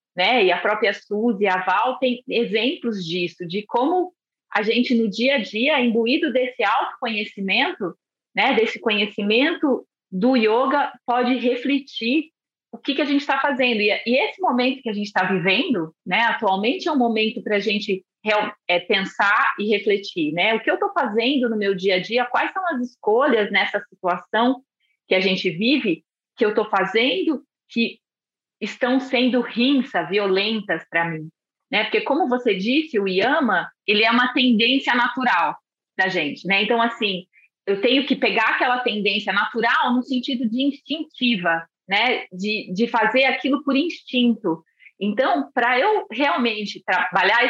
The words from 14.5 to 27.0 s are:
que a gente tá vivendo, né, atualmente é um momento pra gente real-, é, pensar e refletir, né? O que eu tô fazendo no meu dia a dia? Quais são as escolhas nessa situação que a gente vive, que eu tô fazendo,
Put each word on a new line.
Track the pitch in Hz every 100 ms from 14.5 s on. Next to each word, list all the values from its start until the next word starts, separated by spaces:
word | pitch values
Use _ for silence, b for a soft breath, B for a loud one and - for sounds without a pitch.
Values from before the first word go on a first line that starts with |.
| 247 254 269
que | 226
a |
gente | 208 208
tá | 196
vivendo, | 185 190 175 196 370 208 160 - -
né, | 196
atualmente | 226 - 208 190 214 370 349
é |
um | 294 233
momento | 220 220 233
pra | 208 202
gente | 208 202 202 190 - _
real-, | 214 214 233 - -
é, | 175
pensar | 175 202 190 - 202 214 277 -
e | 208
refletir, | 202 208 202 196 180 151
né? | 160 202
O | 226
que | 311
eu | 370
tô | 403
fazendo | 403 254 208 240 285 240
no | 214
meu | 202
dia | 190 190 185
a |
dia? | 180 240 247
Quais | - 311
são | 392 359
as | 269 247
escolhas | - 214 226 285 226 202
nessa | 196 214 208 -
situação | - 180 185 - 220 247 262 - _ _ _ -
que | 185
a |
gente | 190 185 185
vive, | 160 233 285 214 160 _ _ _ -
que |
eu | 226
tô | 214 214
fazendo, | 196 185 220